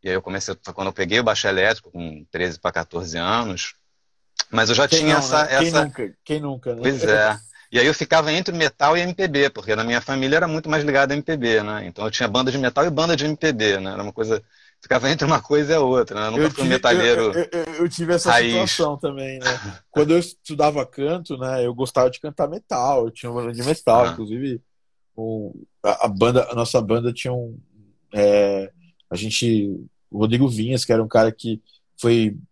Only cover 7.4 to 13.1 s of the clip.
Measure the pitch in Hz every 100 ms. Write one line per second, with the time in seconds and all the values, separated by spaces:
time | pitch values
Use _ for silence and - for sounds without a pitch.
7.4 | - - - 120 131 156 156 160 156 156
8.4 | 190 170 151 - 143 170 175 180 190 143
9.4 | 139 110 101 107 117 120 117 135 131 151
10.4 | 170 160 160 156 147 139 139 143 147 156
11.4 | 120 110 104 107 98 87 107 - 120 110
12.4 | 131 131 131 120 165 147 165